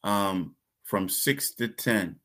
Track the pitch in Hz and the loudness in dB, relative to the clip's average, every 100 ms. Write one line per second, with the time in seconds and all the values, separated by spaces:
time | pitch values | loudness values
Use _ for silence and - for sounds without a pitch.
0 | 98 101 98 95 85 - _ _ - 101 | 2 2 2 0 -4 -10 _ _ -2 -2
1 | 95 - - 139 - - 120 - - 110 | 0 0 0 0 -2 -4 -6 -2 2 2
2 | 90 82 | 0 -6